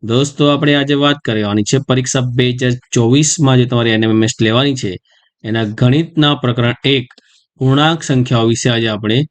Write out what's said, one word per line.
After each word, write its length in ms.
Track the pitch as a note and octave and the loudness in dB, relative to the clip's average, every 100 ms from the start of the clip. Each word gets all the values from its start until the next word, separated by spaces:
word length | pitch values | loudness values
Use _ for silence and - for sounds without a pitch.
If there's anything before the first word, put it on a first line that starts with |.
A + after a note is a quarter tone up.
દોસ્તો, 440 | G#2+ A#2 C#3+ - D3 | -2 0 0 0 0
આપણે 280 | C#3+ D3 | 2 2
આજે 200 | C#3+ C#3 | 0 0
વાત 220 | C#3+ C#3+ C#3+ | 0 0 0
કરવાની 380 | - A2 G#2 G#2 | -2 -4 -2 -2
છે 160 | G#2 - B2+ | 0 -2 0
પરીક્ષા 320 | B2+ B2+ C3+ | -2 0 -2
બે 300 | B2+ B2 B2+ | -2 -2 -2
હજાર 200 | B2 B2+ B2 _ | 0 -2 -4 _
ચોવીસમાં 640 | - A2+ C3+ D#3 - C#3+ B2+ | 0 2 2 2 0 2 2
જે 80 | |
તમારી 260 | A#2+ B2 A#2 | 2 0 0
એન 140 | A2 | 0
એમ 60 | A2 | 2
એમ 140 | A2 | 2
એસ 60 | A2 - | 0 0
લેવાની 320 | A2+ A2+ C#3 | 0 2 0
છે, 220 | C3 G2+ F2+ _ _ _ _ | -4 -6 -10 _ _ _ _
એના 200 | A2 A2+ | -6 -4
ગણિતના 720 | G#2+ A2 B2 C#3 D#3+ D#3+ D3 | -4 0 2 2 -2 0 0
પ્રકરણ 400 | C#3+ B2 C#3+ A#2+ A#2+ | 0 -2 0 -2 -2
એક 220 | C3 C3+ B2+ - _ _ _ _ | -2 -2 -4 -16 _ _ _ _
પૂર્ણાંક 440 | C3 C3+ D3+ E3 | 0 2 2 0
સંખ્યાઓ 440 | - C3 B2+ B2 A2+ | -2 -2 0 0 0
વિશે 240 | A#2 C3 | 0 0
આજે 180 | A#2 A2+ | 0 -2
આપણે 360 | G#2+ G#2 A2+ D3+ | -4 -2 -2 -2